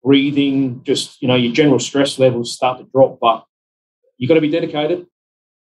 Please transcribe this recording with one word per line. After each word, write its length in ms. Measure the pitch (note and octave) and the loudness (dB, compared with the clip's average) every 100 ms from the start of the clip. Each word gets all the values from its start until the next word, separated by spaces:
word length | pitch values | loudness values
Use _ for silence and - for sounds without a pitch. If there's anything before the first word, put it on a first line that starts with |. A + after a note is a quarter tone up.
breathing, 760 | B2+ C#3 C#3 C#3+ C#3 C3+ C3+ A#2+ | 2 2 2 -2 -2 -2 -4 -6
just, 380 | - B2 - - | -4 -4 -4 -6
you 40 | C3 | -2
know, 80 | |
your 180 | B2+ A#2+ | 0 0
general 240 | A#2 D3 A#2+ | 2 2 2
stress 400 | - C#3 C#3 - | 0 -2 -2 2
levels 340 | C3 A#2+ A#2+ | 0 0 -8
start 260 | - B2+ B2+ | -4 -4 -4
to 60 | - | -4
drop. 260 | C3 B2+ - | 2 2 2
But 260 | A#2 A2 _ _ _ _ _ _ _ _ | -2 -2 _ _ _ _ _ _ _ _
you 100 | B2+ | 2
gotta 140 | D#3+ | 2
be 80 | D3+ | 2
dedicated. 560 | E3 E3 D3+ D#3 F3+ - _ _ _ _ _ | -2 -4 -4 -4 -6 -8 _ _ _ _ _